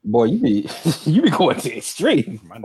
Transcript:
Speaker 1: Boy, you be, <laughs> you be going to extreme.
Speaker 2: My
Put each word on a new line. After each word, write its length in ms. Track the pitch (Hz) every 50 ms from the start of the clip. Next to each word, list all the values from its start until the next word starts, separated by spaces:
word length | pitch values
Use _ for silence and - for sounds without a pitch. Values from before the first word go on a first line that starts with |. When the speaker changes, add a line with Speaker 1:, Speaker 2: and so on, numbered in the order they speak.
| -
Speaker 1:
Boy, 200 | 104 107 120 117
you 140 | 110 175 233
be, 300 | 262 117 104 101 101 - - - -
<laughs> 240 | 165 - - - 156
you 120 | 156 226
be 80 | 330 247
going 280 | 143 - 196 - - -
to 160 | - - -
extreme. 640 | 202 - - - - 185 294 277 143 110 - 110 110 -
Speaker 2:
My 140 | - 101 -